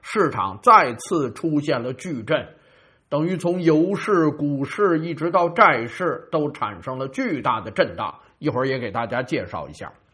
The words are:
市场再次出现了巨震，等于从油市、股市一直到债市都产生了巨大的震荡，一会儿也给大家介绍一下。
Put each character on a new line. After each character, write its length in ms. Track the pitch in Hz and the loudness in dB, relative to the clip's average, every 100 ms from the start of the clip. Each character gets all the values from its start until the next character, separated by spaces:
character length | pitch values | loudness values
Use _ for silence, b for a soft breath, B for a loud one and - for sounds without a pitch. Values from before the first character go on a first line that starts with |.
市 280 | - 220 165 | -4 2 2
场 280 | 101 95 98 | 2 -4 2
再 320 | 247 220 143 | 8 8 8
次 360 | 113 - 170 131 | 0 -2 0 0
出 260 | - 165 151 | -2 0 0
现 240 | 147 131 | 2 0
了 80 | 123 | -2
巨 300 | 131 180 135 | -6 -8 -8
震， 240 | 104 151 - b b b b b _ | 0 -2 -2 b b b b b _
等 160 | 143 165 | -2 0
于 100 | 185 | 0
从 260 | 175 180 | 0 -2
油 340 | 165 156 180 196 | 0 0 0 -2
市、 340 | - 190 156 | 0 2 2
股 340 | - 147 139 | 0 -2 -2
市 360 | 139 - 202 165 | -4 0 0 2
一 140 | 160 | -2
直 160 | 147 165 | -4 0
到 200 | 180 170 | 2 2
债 380 | 165 202 135 117 | 6 6 4 -2
市 420 | - 180 127 - | -4 -4 -4 -2
都 180 | 160 147 | -2 -2
产 300 | - 104 95 | -2 -6 -6
生 160 | 135 131 | -8 -6
了 120 | 135 | -6
巨 320 | - 262 147 | -4 -4 -2
大 180 | 117 113 | 0 0
的 120 | 110 | -2
震 240 | 107 165 - | 0 0 -2
荡， 180 | 104 b b b | -8 b b b
一 100 | 151 | -4
会 140 | 120 | -2
儿 40 | 135 | -2
也 120 | 131 | -2
给 140 | 117 | -4
大 160 | 101 117 | -4 -2
家 160 | 123 | -2
介 240 | 131 143 90 | -2 -4 -4
绍 200 | 87 73 | -8 -10
一 60 | |
下。 180 | 78 95 - _ | -12 -16 -18 _